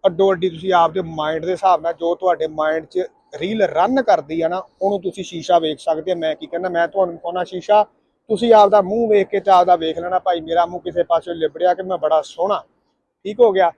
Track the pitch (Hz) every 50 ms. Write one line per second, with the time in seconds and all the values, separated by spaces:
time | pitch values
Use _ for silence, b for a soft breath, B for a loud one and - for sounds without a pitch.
0 | - 196 170 160 196 196 190 170 175 185 165 160 170 190 185 175 165 160 160 190
1 | 180 165 160 156 151 156 160 160 160 180 185 175 202 190 180 156 156 170 165 _
2 | 170 170 175 175 185 185 175 - 160 156 156 156 156 156 160 160 160 _ - 180
3 | 185 - _ _ _ _ - - 165 190 220 220 202 170 - 160 180 214 262 269
4 | 247 - 196 160 143 147 160 165 160 165 175 190 - _ _ _ 190 196 202 190
5 | 185 185 - 196 180 - 180 165 156 - 175 170 165 156 151 139 - 170 160 156
6 | 156 185 180 170 160 160 151 _ 160 143 170 170 185 185 170 170 170 165 165 196
7 | 185 175 170 170 - 170 175 180 175 - - 180 - - 208 214 208 _ _ _
8 | _ _ _ _ _ - 220 175 233 233 226 214 208 202 202 208 190 180 208 233
9 | 233 220 214 202 190 - - 196 190 196 190 180 180 180 180 170 160 160 156 170
10 | 170 180 185 180 _ 185 175 170 160 165 165 175 170 175 180 180 _ 180 165 175
11 | 170 _ 170 165 - 175 170 165 160 147 147 160 175 180 180 180 190 185 185 165
12 | 156 151 160 156 147 - - 170 175 196 202 156 - _ _ _ _ _ _ _
13 | _ _ _ _ _ 196 208 220 240 220 190 190 185 165 -